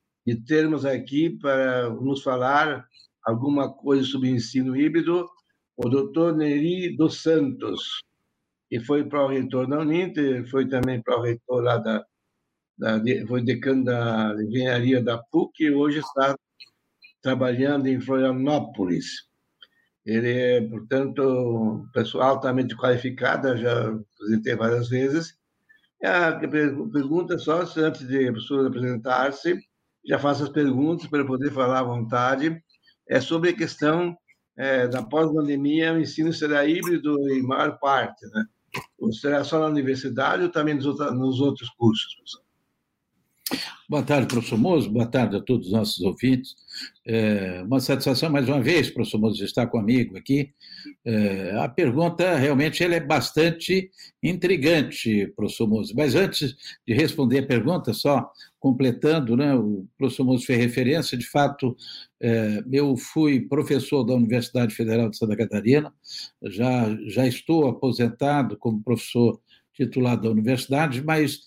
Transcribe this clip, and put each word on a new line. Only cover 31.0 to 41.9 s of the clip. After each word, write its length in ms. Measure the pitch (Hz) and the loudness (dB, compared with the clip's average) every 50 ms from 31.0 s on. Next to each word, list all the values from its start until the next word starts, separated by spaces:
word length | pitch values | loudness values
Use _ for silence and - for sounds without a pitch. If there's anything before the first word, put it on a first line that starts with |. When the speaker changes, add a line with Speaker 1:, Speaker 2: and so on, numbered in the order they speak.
| - | -4
Speaker 1:
para 120 | - 147 143 | -2 -2 -2
eu 80 | 139 | 0
poder 240 | 131 131 127 143 139 | -2 -2 -2 -2 -2
falar 280 | - 131 127 127 131 131 | 0 0 0 2 2 0
à 40 | 127 | 0
vontade, 760 | 120 120 120 110 113 127 123 123 131 139 135 151 165 165 160 - _ _ _ _ - _ _ _ | -2 -2 -4 -4 -2 0 0 2 2 0 0 0 -2 -2 -4 -10 _ _ _ _ -20 _ _ _
é 140 | - 135 131 | -2 0 0
sobre 300 | 131 - 165 165 170 175 | 0 0 0 0 2 0
a 40 | 170 | 0
questão, 600 | - 160 131 - - 151 151 160 175 175 175 170 - _ _ _ _ _ _ _ | 0 -4 -6 -4 0 0 2 2 2 0 -2 -6 -10 _ _ _ _ _ _ _
é, 320 | - 135 135 135 127 123 | -6 -2 0 2 2 2
da 160 | 120 127 127 110 | 0 -2 -4 -4
pós-pandemia, 880 | - 143 156 160 151 151 156 147 143 143 139 143 143 151 160 165 160 | -2 0 2 2 2 2 0 0 0 0 0 0 2 2 2 2 2
o 80 | 165 160 | 2 0
ensino 320 | 151 - - 156 160 165 | 0 -2 -2 -2 -2 -2
será 340 | 160 - 156 147 147 143 143 | -2 -2 -2 0 2 2 2
híbrido 540 | 156 170 - 165 175 170 147 139 151 147 143 139 139 | 2 2 0 0 -2 -2 0 0 0 0 0 0 0
em 120 | 135 131 120 | 0 0 0
maior 340 | 127 135 147 151 147 147 - | 0 0 0 0 -2 -2 -2
parte, 460 | 143 135 139 127 113 - - - 104 | 0 2 2 2 0 -2 -6 -14 -20
né? 180 | 104 107 110 110 - _ _ _ _ - - - - _ | -6 -4 -4 -4 -4 _ _ _ _ -12 -12 -12 -14 _
Ou 140 | - - - | -6 -4 -4
será 320 | - - - 143 143 143 - | -4 -2 -2 0 0 0 0
só 160 | - 160 156 | 0 0 0
na 60 | 156 | 2
universidade 800 | 156 151 143 131 131 131 131 135 131 - 131 135 156 185 180 175 | 2 0 0 0 0 -2 -2 -4 -6 -4 -2 0 0 0 0 0
ou 60 | 170 | 0
também 260 | - 156 151 151 147 | 0 0 0 0 0
nos 100 | 135 131 | 0 -2
outra-, 260 | 147 135 147 147 139 | -2 -2 -2 -4 -2
nos 300 | - 127 131 131 131 127 | -2 0 0 0 0 2
outros 280 | 143 139 - - 120 - | 0 0 0 -2 -8 -16
cursos, 440 | - - 120 110 | -2 2 4 4